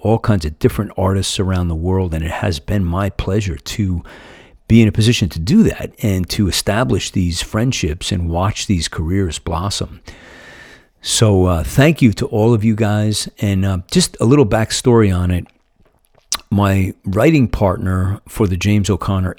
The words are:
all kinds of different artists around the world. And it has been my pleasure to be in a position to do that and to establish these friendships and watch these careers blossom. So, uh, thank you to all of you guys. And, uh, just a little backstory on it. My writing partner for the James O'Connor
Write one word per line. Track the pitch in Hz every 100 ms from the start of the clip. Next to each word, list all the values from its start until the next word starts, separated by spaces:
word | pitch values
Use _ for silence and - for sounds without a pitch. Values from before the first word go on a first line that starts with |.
all | 101 113
kinds | - 104
of | 80 -
different | 123 - 98 -
artists | 95 98 - -
around | 95 92 87
the |
world. | 80 87 95 92
And | 80
it | 82
has | - 101 76
been | - 104
my | 87 92 98
pleasure | - - 104 98 78
to | - - 95 87 - - - - - _ -
be | 113
in | 107
a |
position | - 107 120 92
to | 82
do | 85 214
that | 185 - - -
and | 107 92 90
to | - 95
establish | - - 104 131 117 -
these | 101 87 85
friendships | - 107 127 - 85 80 -
and | 92 85
watch | 82 98 - -
these | 90 80
careers | - 80 98 92 -
blossom. | - 82 101 - - - - - - - - - - - _ _
So, | - - 110 95 90
uh, | 85
thank | 69 131 151 156
you | 120
to | - 117
all | 110 113
of | 113
you | 113 107
guys. | 107 104 107 104 - -
And, | 104 95
uh, | 98 90 -
just | 180 - -
a | 117
little | 143
backstory | 107 110 113 - 127 117 101 90
on | 90
it. | 90 - _ _ _ _ _ _ _ _ - _
My | 101 101 98 92 -
writing | 101 95 147 156 110
partner | - 98 90 95 92 92 95 -
for | - 101
the | 90
James | 104 104 98
O'Connor | 92 - 95 92